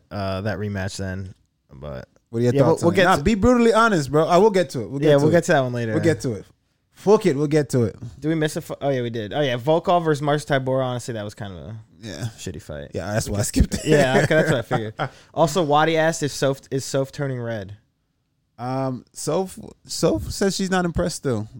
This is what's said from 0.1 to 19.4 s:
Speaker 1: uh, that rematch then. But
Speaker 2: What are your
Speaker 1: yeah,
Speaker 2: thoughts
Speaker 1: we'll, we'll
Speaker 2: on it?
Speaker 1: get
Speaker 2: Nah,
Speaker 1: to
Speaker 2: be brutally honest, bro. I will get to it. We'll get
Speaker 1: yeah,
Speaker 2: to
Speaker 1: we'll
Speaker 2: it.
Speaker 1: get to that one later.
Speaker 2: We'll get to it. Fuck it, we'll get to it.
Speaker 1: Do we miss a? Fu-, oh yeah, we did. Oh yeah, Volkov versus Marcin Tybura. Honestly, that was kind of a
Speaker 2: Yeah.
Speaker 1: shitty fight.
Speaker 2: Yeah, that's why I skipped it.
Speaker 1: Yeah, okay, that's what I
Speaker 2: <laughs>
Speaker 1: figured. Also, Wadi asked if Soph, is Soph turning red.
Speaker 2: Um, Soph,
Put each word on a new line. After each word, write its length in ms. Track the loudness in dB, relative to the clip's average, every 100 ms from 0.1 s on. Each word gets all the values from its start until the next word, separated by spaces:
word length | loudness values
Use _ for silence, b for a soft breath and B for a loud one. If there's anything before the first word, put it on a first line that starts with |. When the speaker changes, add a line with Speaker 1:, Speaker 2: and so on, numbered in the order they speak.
Speaker 1:
uh, 300 | -8 -6 -4
that 160 | -4 -4
rematch 380 | -6 -6 -6 -6
then. 360 | -8 -8 -10 -16 _ _ _
But 340 | -16 -12 -12 -14 _ _
Speaker 2:
What 100 | 0
are 20 |
your 100 | 2
Speaker 1:
yeah, 80 | 4
Speaker 2:
thoughts 200 | 4 4
Speaker 1:
we'll, 80 | 2
we'll 20 |
Speaker 2:
on 0 |
it? 20 | 4
Speaker 1:
get 60 | 4
Speaker 2:
Nah, 100 | 4
Speaker 1:
to 60 |
Speaker 2:
be 120 | 2 2
brutally 380 | 4 4 4
honest, 380 | 6 4 2 2
bro. 140 | 2 4
I 100 | 6
will 140 | 6
get 180 | 4 0
to 100 | -4
it. 80 | -6
We'll 100 | 0
get 80 | 4
Speaker 1:
yeah, 40 |
Speaker 2:
to 40 | 6
Speaker 1:
we'll 100 | 6
Speaker 2:
it. 20 |
Speaker 1:
get 120 | 4 4
to 80 |
that 80 | 2
one 120 | 2
later. 200 | -2 -2
Speaker 2:
We'll 100 | 0
get 180 | 0 0
to 120 | -2
it. 120 | -6 -10 _ _ _ _
Fuck 340 | -4 2 4 4
it, 80 | 0
we'll 100 | 2
get 220 | 0 2
to 140 | 0
it. 120 | 0 -4 -14 -8
Speaker 1:
Do 80 | -2
we 40 | 0
miss 200 | -2 -4
a? 60 |
Fu-, 140 | -10 -6
oh 80 | -4
yeah, 120 | -2
we 60 | -4
did. 200 | -6 -6
Oh 80 | -2
yeah, 160 | -2 0
Volkov 460 | 0 0 2 2
versus 180 | 2 0
Marcin 260 | 0 -2 0 -2
Tybura. 200 | 0 -2
Honestly, 300 | -2 -6 -8
that 100 | -8
was 120 | -8 -10
kind 180 | -12
of 60 | -12
a 200 | -14 -16 -18 _
Speaker 2:
Yeah. 280 | -14 -10 -10 -10
Speaker 1:
shitty 220 | -12 -12
fight. 280 | -12 -14 -10 -10
Speaker 2:
Yeah, 180 | -4
that's 160 | -4 -2
why 80 | -4
I 20 |
skipped 320 | 0 2 2 0
it. 60 | 2
Speaker 1:
Yeah, 360 | 4 4 2
okay, 100 | 4 2
that's 140 | 2
what 100 | 0
I 20 |
Speaker 2:
<laughs> 20 |
Speaker 1:
figured. 300 | -2 -4 -4 -8 -8 B B
Also, 300 | 0 2 2
Wadi 340 | 2 4 4 2
asked 280 | 0 0
if 80 | -4
Soph, 300 | -2 -2 -2 -6
is 120 | -6
Soph 280 | -2 -4 -4
turning 280 | -6 -6 -6
red. 380 | -6 -8 -10 -16 _ _ _ _ _ _ _ -12
Speaker 2:
Um, 480 | -6 -4 -4 -6 -10
Soph, 460 | -10 -4 -2